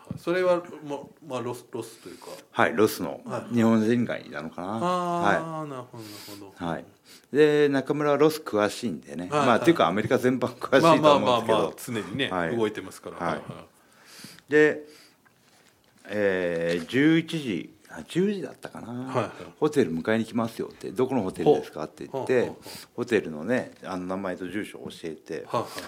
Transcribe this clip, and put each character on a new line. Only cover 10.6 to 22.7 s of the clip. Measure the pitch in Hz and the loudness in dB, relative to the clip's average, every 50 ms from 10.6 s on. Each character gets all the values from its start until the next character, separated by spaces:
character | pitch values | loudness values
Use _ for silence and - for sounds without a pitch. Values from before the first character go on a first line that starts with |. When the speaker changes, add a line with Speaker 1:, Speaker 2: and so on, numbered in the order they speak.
| - - 131 135 | -2 4 4 6
Speaker 2:
し | |
い | |
と | 160 165 | 8 8
思 | 156 | 6
う | |
ん | 151 | 8
で | |
す | |
け | |
ど。 | |
Speaker 1:
ま | 156 151 143 | 8 8 6
あ | 135 | 6
ま | 104 110 123 | 6 4 2
あ | 113 | 2
ま | 110 110 110 | 2 2 2
あ | 107 98 | 2 2
ま | 78 | 0
あ、 | - | -4
常 | - - - 120 | -8 -10 -6 -6
に | 107 95 87 107 131 | -6 -6 -6 -4 -4
ね、 | 135 - | -4 -2
Speaker 2:
は | 90 90 85 80 | -2 -2 -2 0
い。 | - | 0
Speaker 1:
動 | 117 110 107 | 0 0 0
い | |
て | 107 98 | -2 -4
ま | 92 95 | -10 -12
す | - - | -14 -14
か | - 90 | -14 -14
ら。 | 85 - | -10 -6
Speaker 2:
は | 87 | -4
い。 | |
Speaker 1:
は | 82 | -4
い | 78 | -4
は | 73 - 85 87 85 | -4 -6 -12 -14 -16
い。 | 85 - _ _ _ _ _ _ _ - - - - - - - - - | -16 -20 _ _ _ _ _ _ _ -20 -20 -20 -20 -20 -20 -18 -6 2
Speaker 2:
で、 | 139 151 151 151 - 151 - - - - - _ _ _ _ _ _ _ _ _ _ _ _ _ _ _ _ _ _ _ - - | 4 6 6 6 4 0 -6 -16 -20 -20 -20 _ _ _ _ _ _ _ _ _ _ _ _ _ _ _ _ _ _ _ -14 -8
え | 101 107 104 98 95 92 90 87 85 82 85 85 85 85 82 | -2 0 2 2 2 2 0 0 0 0 0 0 0 -2 -2
ー、 | |
十 | - 117 127 143 156 165 165 | -2 2 4 4 6 4 4
一 | 165 165 165 160 | 2 -2 -4 -6
時、 | 143 120 92 - - - - _ _ - - 80 | -4 -2 -4 -4 -4 -8 -16 _ _ -18 -16 -16
あ、 | - - | -12 -4
十 | - 160 190 208 202 | 0 0 2 2 0
時 | 190 | -2
だ | 143 - | -6 -10
っ | - | -12
た | - - - | -12 -16 -14
か | - - | -14 -12
な。 | - 110 | -12 -10
Speaker 1:
は | 120 123 127 131 131 | -10 -10 -8 -4 -2
い | |
は | 127 107 - | -2 -2 -4
い。 | - - 90 85 - - | -6 -12 -16 -14 -6 -2
Speaker 2:
「ホ | 151 156 | -2 0
テ | 151 143 110 | 2 2 2
ル | 82 82 | 2 0
迎 | 82 80 110 110 | -4 -2 0 0
え | 113 | 0
に | 107 | 0
来 | - 101 | -2 -2
ま | 117 113 113 | -4 -4 -4
す | - - | -4 -8
よ」 | - - | -10 -10
っ | - | -10
て、 | - - - | -12 -12 -8
「ど | - - 131 - | -2 0 0 0
こ | - | 0
の | 123 | -2
ホ | 92 92 | -2 -2
テ | - - 87 | -2 2 4
ル | 151 147 | 4 4
で | - - | 4 2
す | - | -4
か？」 | - 78 78 | -8 -10 -10
っ | - | -10
て | - - - - | -10 -12 -14 -10
言 | - - - | -8 -6 0
っ | - | 2
て、 | 131 123 | 2 2
Speaker 1:
ほ | 98 82 | 2 0
う。 | |
ほ | |
う | - | -4
ほ | - | -10
う | - | -16
ほ | |
う。 | - | -18